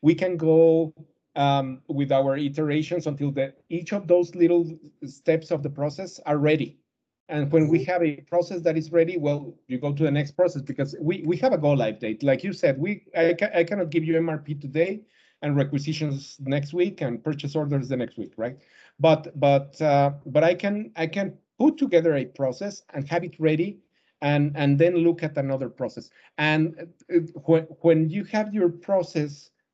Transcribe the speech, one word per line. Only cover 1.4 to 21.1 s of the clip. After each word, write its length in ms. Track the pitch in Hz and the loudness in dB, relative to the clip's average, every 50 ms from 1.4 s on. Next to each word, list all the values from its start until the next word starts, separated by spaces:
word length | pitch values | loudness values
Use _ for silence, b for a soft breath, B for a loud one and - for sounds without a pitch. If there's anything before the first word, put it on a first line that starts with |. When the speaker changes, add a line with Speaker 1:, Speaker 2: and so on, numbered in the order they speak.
| 143 139 139 139 135 131 131 131 _ - | 2 2 2 2 0 -2 -8 -12 _ -8
Speaker 1:
with 240 | 143 139 143 135 | -4 -4 0 2
our 260 | 139 135 135 135 135 143 | 2 2 2 2 0 -2
iterations 720 | 147 139 139 151 156 147 143 156 156 - 180 175 - 156 | -2 -4 -4 -2 -2 0 0 -2 -2 -2 -4 -4 -4 -4
until 240 | 143 139 143 143 | -6 -4 -4 -4
the, 220 | 139 139 135 135 - _ _ _ | -2 -2 -4 -4 -6 _ _ _
each 240 | 165 170 170 - 208 | -8 -8 -6 -6 -6
of 140 | 202 196 160 | -6 2 4
those 280 | 175 180 175 170 - | 4 4 4 0 2
little 420 | 180 170 165 175 175 170 156 160 - - 147 _ _ - 127 | 2 4 4 4 4 2 0 -6 -12 -18 -20 _ _ -16 -16
steps 420 | - - _ 170 160 160 160 - | -16 -6 _ 0 0 0 0 -4
of 140 | 175 147 139 | -6 -4 -4
the 80 | 139 | -6
process 480 | 143 139 143 151 147 - 190 175 - - - 147 | -6 -4 -6 -6 -6 -8 -12 -12 -14 -14 -4 -2
are 100 | 151 147 | -2 2
ready. 400 | 143 151 156 151 143 - - _ _ _ _ _ _ _ _ _ _ - | 2 2 2 2 0 -6 -8 _ _ _ _ _ _ _ _ _ _ -8
And 220 | 160 151 143 143 | -6 -4 -4 2
when 160 | 156 165 156 147 | 2 2 4 4
we 120 | 160 165 | 2 2
Speaker 2:
Mm-hmm. 120 | 131 180 | 2 0
Speaker 1:
have 120 | 180 175 170 | 0 0 0
a 140 | 156 143 139 | 0 -2 -4
process 400 | 139 _ 170 175 170 170 190 175 | -10 _ -2 -2 -2 0 -4 -2
that 160 | 165 165 156 160 | -2 0 0 0
is 140 | 156 151 | -4 0
ready, 260 | 165 170 165 165 185 170 | 2 2 2 2 0 -2
well, 380 | 147 147 147 147 143 - - _ _ _ | -2 -2 -2 -2 -4 -10 -16 _ _ _
you 120 | 127 123 | -8 -6
go 120 | 139 143 | -4 -4
to 120 | 143 143 160 | -2 0 0
the 80 | 147 | 0
next 220 | 139 147 147 147 - | 2 0 -2 -4 0
process 280 | - 180 175 - 139 | 0 0 0 0 -4
because 340 | - - 123 - 139 143 - - | -8 -8 -6 -6 -6 -6 -6 -6
we, 220 | 151 151 190 190 - | -4 -4 -4 -2 -2
we 100 | 151 175 - | -4 -2 0
have 160 | 254 269 233 | 0 0 0
a 40 | 165 | 2
go 140 | 147 147 | 2 2
live 260 | 143 135 117 110 107 - | 2 2 0 -2 -2 -4
date. 220 | - 110 110 - | -6 -6 -6 -2
Like 220 | 143 139 135 131 - | 0 0 0 0 -2
you 100 | 202 170 | -6 -6
said, 240 | - - 151 135 131 | 0 0 0 0 0
we, 260 | 151 196 208 - - - - 170 | -2 -4 -4 -6 -10 -8 -2 0
I 160 | 165 - 170 | 2 2 2
ca-, 180 | - 196 214 214 | 0 -2 -2 0
I 80 | 175 170 | 0 0
cannot 260 | 170 208 202 180 160 | 0 0 -4 -4 -2
give 140 | 147 165 156 | -2 -2 -2
you 120 | 160 165 160 | 0 0 0
M 120 | 165 165 | 0 -2
R 80 | 156 151 | -4 -6
P 160 | 147 - 147 | -6 -10 -10
today 480 | 143 147 139 131 156 170 190 190 - - _ _ _ _ _ _ _ | -10 -10 -6 -2 0 0 0 -2 -8 -12 _ _ _ _ _ _ _
and 140 | - 147 143 | -4 -2 0
requisitions 800 | 143 135 143 147 135 - 160 156 - 156 151 139 135 - - - _ | 0 0 0 -2 -4 -4 -4 -4 -4 -4 -4 -4 -6 -10 -14 -18 _
next 320 | 139 131 139 147 143 - - | -6 -4 -4 -4 -4 -4 -2
week 280 | 175 180 196 190 - | -2 -2 -2 -2 -4
and 220 | 156 123 120 113 - | -6 -6 -6 -4 -4
purchase 320 | 160 147 143 - 139 143 | -6 -6 -4 -6 -6 -4
orders 340 | 160 151 143 143 139 123 123 | -4 -2 0 -2 -2 -2 -2
the 80 | 135 127 | -4 -4
next 220 | 120 110 - - | -4 -6 -8 -12
week, 140 | 101 80 - - | -14 -12 -8 -8
right? 200 | 110 120 135 b b b b b b b b _ | -8 -8 -8 b b b b b b b b _
But, 400 | 143 160 156 156 156 - - 147 | 4 4 4 4 0 -8 -6 0
but, 420 | 139 143 139 139 139 - - - | 2 4 4 4 2 -2 -8 -2
uh, 300 | 156 151 143 143 139 143 143 143 - - | 0 2 4 4 4 2 0 -4 -12 -2
but 160 | 123 147 156 | 2 2 4
I 100 | 170 180 | 4 2
can, 380 | 180 - 202 208 208 214 - - | 0 -2 -4 -4 -4 -6 -10 -6
I 120 | 170 165 | -6 -6
can 280 | 160 | -4